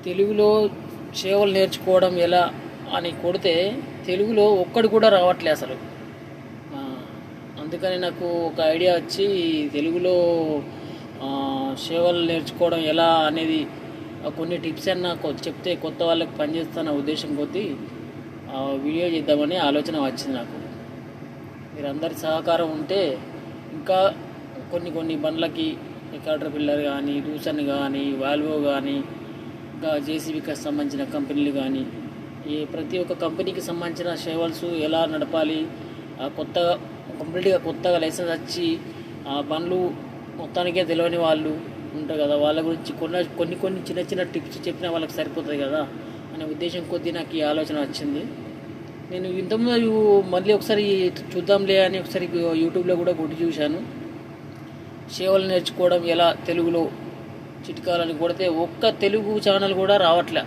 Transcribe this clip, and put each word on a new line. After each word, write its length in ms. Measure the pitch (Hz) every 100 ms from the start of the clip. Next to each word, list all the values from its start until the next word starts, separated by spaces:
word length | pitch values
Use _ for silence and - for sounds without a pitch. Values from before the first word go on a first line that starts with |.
| 185
తెలుగులో 640 | 180 202 208 208 214 208 - - - - -
సేవలు 360 | 190 196 208
నేర్చుకోవడం 680 | 190 190 - - 185 185 180
ఎలా 360 | 170 180 175 - - - - 185
అని 160 | 170
కొడితే 720 | 170 170 185 190 165 190 247 - - -
తెలుగులో 400 | 185 208 220 208
ఒక్కడు 420 | 202 180 233 220
కూడా 220 | 220 220
రావట్లే 420 | 196 180 175 165
అసలు. 240 | 151 127 127 - - - - - - - - - 139
ఆ, 200 | 135 131 - - - - - -
అందుకని 360 | 151 170 185 180
నాకు 280 | 180 170 175
ఒక 360 | 170 165 160
ఐడియా 340 | 160 165 180 175
వచ్చి, 720 | - - 202 190 165 156 147
తెలుగులో, 680 | 143 156 175 180 180 175 170 156 151 143 - 170 - - -
ఆ, 540 | 135 135 139 135 135 131 -
సేవలు 380 | 165 175 175 170
నేర్చుకోవడం 520 | 165 143 - 175 165
ఎలా 360 | 160 160 165
అనేది, 540 | 165 156 160 160 160 135 - - - - - 151
ఆ, 40 |
కొన్ని 280 | 143 165 170
టిప్స్ 300 | 156 151 -
అన్నా 260 | 185 180
కొ-, 340 | 165 156 135 170
చెప్తే 280 | 143 180 175
కొత్త 280 | 160 147
వాళ్ళకి 340 | 170 170 165 -
పనిచేస్తున్న 540 | 147 165 156 165 160
ఉద్దేశం 440 | 143 143 151 - 143
కొద్దీ, 400 | 147 185 208 131 - - - - - - -
ఆ, 280 | 139 135 135
వీడియో 240 | 143 160 175
చేద్దామని 500 | 160 147 147 147 180
ఆలోచన 420 | 147 147 139 160
వచ్చింది 380 | 135 123 - 127
నాకు. 200 | 226 226 - - - - - - - - - - - 151
మీరందరి 400 | 143 143 160 160
సహకారం 560 | 160 160 160 165 165
ఉంటే 460 | 156 151 190 170 123 - - - - -
ఇంకా 400 | - - 185 196 - - - - - -
కొన్ని 200 | 175 170
కొన్ని 240 | 160 165 156
బండ్లకి, 640 | 156 160 165 151 160 131 - - - 147
ఈ 20 | 156
Caterpillar 540 | 151 147 147 147 147
కానీ, 380 | 143 139 143 143
Doosan 440 | 143 151 160 151 143
కానీ, 460 | 139 139 139 139
Volvo 520 | 131 135 147 151 151
కానీ, 320 | 143 139 139 139 135 - - - - - -
ఇంకా 240 | - 156 151
జేసీబీకి 580 | 143 156 156 156 165 147
సంబంధించిన 540 | 151 147 143 135 135
కంపెనీలు 420 | 151 135 143 143
కానీ, 360 | 139 131 135 120 - - - - - 151
ఈ 120 | 151 151
ప్రతి 320 | 165 156 180
ఒక్క 160 | 175
కంపెనీకి 480 | 175 165 160 185 185
సంబంధించిన 540 | 180 170 175 160 175 160
సేవల్స్ 480 | - 160 165 160
ఎలా 420 | 175 170 151 160 165
నడపాలి, 600 | 156 143 160 156 156 165 - - - - -
ఆ, 60 | 135
కొత్తగా, 520 | 147 151 180 175 175 - - - -
కంప్లీట్గా 380 | 156 170 190 180
కొత్తగా 420 | 170 143 180 175
లైసెన్స్ 320 | 160 156 175
వచ్చి 480 | 160 147 175 170 165 - - - - 139
ఆ 140 | 139
బండ్లు 500 | 143 156 175 180 180 - - - - -
మొత్తానికే 460 | 165 185 180 175
తెలియని 340 | 170 165 170 170
వాళ్ళు 560 | 165 156 156 156 - - -
ఉంటారు 280 | 147 151 156
కదా, 140 | 143 147
వాళ్ళ 240 | 147 156
గురించి 400 | 160 160 - -
కొన్ని, 240 | 165 180
కొన్ని, 320 | 175 - 165 175
కొన్ని 260 | 190 190
చిన్న 180 | 170 170
చిన్న 240 | 175 180
టిప్స్ 440 | 180 160 151 - -
చెప్పినా 240 | 165 175
వాళ్ళకి 220 | 165 156
సరిపోతుంది 440 | - - 165 151 147
కదా 300 | 139 151 139 - - - -
అనే 120 | 160 156
ఉద్దేశం 420 | 151 170 175 165
కొద్దీ 220 | 175 156
నాకు 260 | 170 151 160
ఈ 40 |
ఆలోచన 380 | 147 151 151 151
వచ్చింది. 440 | 139 - 147 143 214 - - - - - - - -
నేను 160 | 180 185
ఇంతకుముందు 960 | 185 185 220 240 240 226 220 214 202 190
మళ్ళీ 240 | 180 185
ఒకసారి 600 | 208 - 208 208 190 185 - - 180
చూద్దాంలే 480 | 175 196 196 190 185
అని 140 | 190
ఒకసారి 280 | 175 190 175
YouTube-లో 680 | 170 170 160 165 185 180 175
కూడా 160 | 175
కొట్టి 320 | 165 156 156
చూశాను. 380 | 170 151 147 165 - - - - - - - - - - - - -
సేవలు 340 | - 185 190 190
నేర్చుకోవడం 580 | 185 170 - 180 175 170
ఎలా 300 | 170 170 - -
తెలుగులో 420 | 170 170 170 160 - - - - - - - -
చిట్కాలని 440 | 160 - 175 165
కొడితే 340 | 151 170 170 185
ఒక్క 420 | 160 170 - 226
తెలుగు 520 | - 202 214 208 214 208
ఛానల్ 240 | 196 196
కూడా 240 | 185 190 202
రావట్లే. 440 | 175 175 165 160